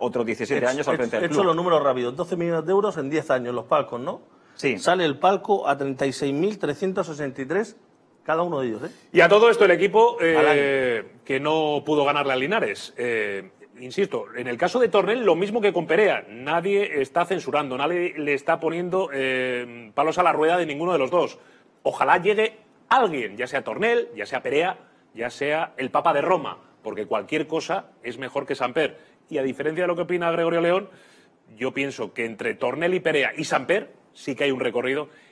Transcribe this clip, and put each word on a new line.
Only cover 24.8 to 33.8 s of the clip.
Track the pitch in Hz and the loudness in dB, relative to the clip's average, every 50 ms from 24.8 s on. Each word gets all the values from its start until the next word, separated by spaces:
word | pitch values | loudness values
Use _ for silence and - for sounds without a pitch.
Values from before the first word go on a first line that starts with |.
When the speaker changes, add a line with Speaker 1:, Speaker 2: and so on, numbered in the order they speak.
| - _ _ _ _ _ - | -12 _ _ _ _ _ -10
Speaker 3:
ya | 110 117 123 | -8 -8 -8
sea | - - 139 143 151 160 170 - - - | -6 -4 -4 -2 -2 -2 -4 -6 -6 -8
el | 135 127 | -6 -2
Papa | - 147 - 170 | 0 0 2 2
de | 151 143 | 2 2
Roma, | 143 165 185 165 139 107 85 - - _ _ _ | 2 2 2 0 0 -4 -10 -12 -16 _ _ _
porque | - 110 104 101 104 | -12 -10 -8 -8 -4
cualquier | 92 113 107 98 - 151 156 151 | -4 -4 -4 -2 -2 -4 -4 -4
cosa | - 156 160 - - 170 190 - - _ _ | -2 -4 -6 -4 -4 -4 -6 -6 -10 _ _
es | - 120 117 120 | -12 -12 -10 -10
mejor | 135 120 - 139 135 | -10 -8 -6 -6 -4
que | - 143 | -4 -4
Samper. | - 131 120 120 160 151 131 - - - _ _ _ _ - | -4 -4 -2 0 0 -2 -2 -2 -8 -20 _ _ _ _ -8
Y | 160 143 | -4 -4
a | |
diferencia | 135 135 123 - 143 156 160 170 180 | -2 -2 -4 -4 -4 -4 -2 -2 -2
de | 175 | -2
lo | 175 | -2
que | 170 | -2
opina | 175 170 180 175 170 170 | -2 -2 -2 -2 0 0
Gregorio | 165 165 165 170 170 170 | 0 0 0 0 0 2
León, | 170 170 180 190 202 - - - - - _ _ _ _ _ _ _ - 117 | 2 2 2 0 -2 -6 -14 -20 -20 -20 _ _ _ _ _ _ _ -20 -10
yo | 107 123 131 | -6 -6 -4
pienso | - 139 139 139 123 - 113 95 | -4 -4 -4 -4 -4 -6 -8 -8
que | - - 117 | -6 -6 -6
entre | 113 110 101 117 117 107 | -6 -6 -6 -6 -6 -4
Tornel | - - 120 123 147 170 175 | -2 -4 -4 -2 -2 -2 0
y | 180 180 | 0 0
Perea | - 165 156 147 131 110 - | 0 0 0 0 0 0 -2
y | - 156 | -6 -4
Samper | - 160 143 131 123 180 214 | -2 -2 -2 0 0 0 -2